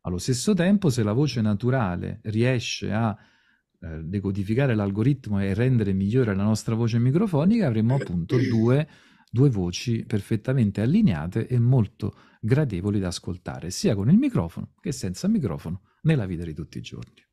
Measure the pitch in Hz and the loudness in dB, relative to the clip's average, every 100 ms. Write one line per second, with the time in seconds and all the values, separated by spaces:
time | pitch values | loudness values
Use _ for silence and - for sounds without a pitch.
0 | - 90 - 123 - 185 175 208 165 120 | -6 -6 -4 -2 0 2 2 4 2 2
1 | 104 117 151 120 107 101 120 131 101 87 | 0 2 0 0 0 0 0 0 0 -2
2 | 95 95 - 107 120 123 - - 98 101 | -6 -8 -4 0 2 0 -4 -6 -4 -2
3 | 113 101 _ _ _ _ _ _ 82 80 | -2 -4 _ _ _ _ _ _ -12 -10
4 | 80 101 95 98 98 110 143 107 101 101 | -6 -4 -4 -4 -2 0 2 0 0 0
5 | 123 147 110 101 98 95 123 123 101 95 | 0 0 -2 -2 0 0 2 2 2 0
6 | 98 127 117 98 104 107 - 113 117 117 | 0 2 2 2 0 0 -2 -2 0 2
7 | 123 156 214 147 175 233 160 110 113 135 | 2 2 0 2 2 2 2 2 2 0
8 | - 175 82 127 - 113 113 139 156 - | -2 -6 0 0 2 2 4 2 0 -10
9 | _ _ _ 113 143 104 87 - - 113 | _ _ _ 2 4 4 -2 -4 -4 -4
10 | - 107 - 110 - 135 107 98 113 202 | -2 -4 -2 -4 0 2 2 2 2 4
11 | 202 78 82 113 - 123 120 131 98 _ | 4 2 -2 -4 -2 2 4 4 2 _
12 | 98 - - _ 110 131 147 87 101 104 | -8 -8 -20 _ 0 2 2 -2 -2 -2
13 | 90 - - 87 - 67 85 - 202 98 | -2 -6 -10 -10 -10 -10 -10 -2 0 2
14 | 104 202 285 180 85 - - _ - - | 4 4 4 -2 -4 -8 -14 _ -8 -6
15 | 95 92 185 226 117 73 82 90 _ _ | -6 -4 -2 0 -2 -4 -8 -10 _ _
16 | 156 151 95 82 85 76 78 62 58 58 | 0 0 0 -6 -6 -10 -10 -12 -14 -16
17 | 60 _ _ | -16 _ _